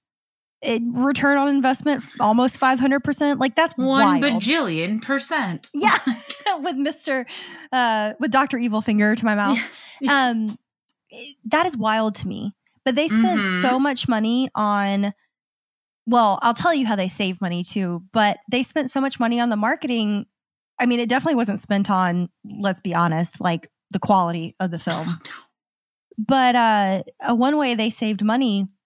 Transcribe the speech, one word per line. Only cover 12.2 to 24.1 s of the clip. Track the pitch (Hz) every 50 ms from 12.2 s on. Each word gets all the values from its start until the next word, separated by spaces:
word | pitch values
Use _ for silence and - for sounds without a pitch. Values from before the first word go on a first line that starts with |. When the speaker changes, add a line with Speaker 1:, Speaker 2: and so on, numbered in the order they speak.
| - 190
Speaker 1:
me. | 202 - - 208 - _ _ _ _ _ - 262
But | 254
they | 254 302 320
spent | 214 220 226 220 - 220
Speaker 2:
Mm-hmm. | 202 190 185 180
Speaker 1:
so | 185 254 247 262
much | 269 285 277 247 - -
money | 240 220 220 220 233 247 262 254 -
on, | - 214 208 208 202 202 196 196 196 202 202 196 _ _ _ _ _ _ _ _ _ _ _ _ _ _ _ _ _ _
well, | - 233 240 226 208 196 -
I'll | - 226 240
tell | - - 359 339
you | 285 269 220
how | 226
they | 196 185 185
saved | - - 208 185 185 175
money | 196 180 175 175 175
too, | - - 208 190 175 175 170 180 - -
but | 220 214 208 202 - - -
they | 226 247 262
spent | - - 320 285 254
so | - 269
much | 269 269 - -
money | 247 226 240 233
on | 240 240
the | 226 208
marketing. | 208 226 294 - - 262 247 226 214 208 208 202 - - _ _ _ _ _ _ _ _ _ -
I | 247
mean, | 240 247 240
it | 240 220
definitely | 240 269 262 320 311
wasn't | 240 233 208 196 190
spent | - - 202 196 202 -
on, | 202 185 185 180 175 175 175 175 _ _ -
let's | 202 202 - 202 202 185 -
be | - 190 170
honest, | 170 170 170 160 160 170 - - -
like, | - 185 170 165 - - _ _ _ _
the | - 190
quality | - -